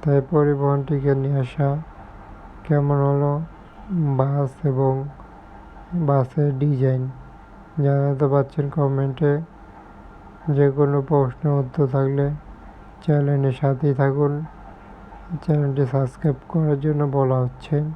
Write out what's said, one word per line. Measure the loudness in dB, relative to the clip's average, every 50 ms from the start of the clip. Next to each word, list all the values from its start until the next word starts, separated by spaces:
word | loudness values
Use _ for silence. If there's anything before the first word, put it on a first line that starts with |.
তাই | 2 4 4 4 2 2
পরিবহনটিকে | 2 2 4 4 2 2 2 2 2 0 0 -2 -2 0 2 2 0
নিয়ে | 2 0 0 0 0
আসা। | -2 -4 -2 -2 0 0 0 -2 -6 -10 -16 -20 -20 -20 -20 -20 -20 -20 -20 -20 -20 -20 -20 -20 -4
কেমন | 0 0 2 2 2 2 2 2
হলো | 2 2 2 2 0 0 -2 -4 -8 -12 -20 -20 -20 -20 -20 -10 -6 -2 -2 0 0 2
বাস | 2 2 2 2 -2 -2 -2 -4 -4 -2
এবং | -2 0 2 2 0 0 -2 -4 -8 -12 -16 -20 -20 -20 -20 -20 -20 -20 -20 -20 -20 -20 -20 -16 -8 -4
বাসের | -2 2 2 4 2 2 0 -2 -2 0 0 0 0
ডিজাইন | 0 0 0 2 2 0 0 0 -2 -6 -8 -12 -18 -20 -20 -20 -20 -20 -20 -20 -20 -12 -4 0 0
জানাতে | 2 2 2 2 0 0 2 2 2
পারছেন | 4 2 2 0 -2 -4 -4 -2
কমেন্টে। | 0 0 0 0 2 0 0 -2 -2 0 2 2 2 0 -2 -8 -14 -20 -20 -20 -20 -20 -20 -20 -20 -20 -20 -20 -20 -20 -20 -20 -20 -10 -4 -2
যে | 2 4 4 4
কোনো | 4 4 2 2 2 0 0
প্রশ্ন | 2 2 2 2 2 -2 -2 0 0 2 2
উত্তর | 0 -2 0 0 0
থাকলে | 0 2 0 0 0 0 0 0 -2 -2 -6 -10 -16 -20 -20 -20 -20 -20 -20 -20 -20 -20 -10 -2
চ্যানেলের | 0 2 2 2 2 2 2 2 0 0
সাথেই | 0 0 0 0 2 0 0 2
থাকুন। | 2 2 0 2 2 0 0 0 -2 -6 -10 -14 -18 -20 -20 -20 -20 -20 -20 -20 -20 -20 -20 -20 -20 -14 -10 -10 -8 -2
চ্যানেলটি | 0 0 2 2 0 0 0 -2
সাবস্ক্রাইব | 0 0 -2 -2 -2 -4 -2 -2 -2 -2 -2 -6 -4
করার | -2 0 0 2 0 0
জন্য | 0 -2 0 0 0 0 2
বলা | 2 2 2 2 2
হচ্ছে। | 0 -2 -4 -10 -8 -4 -2 -2 -2 -4 -6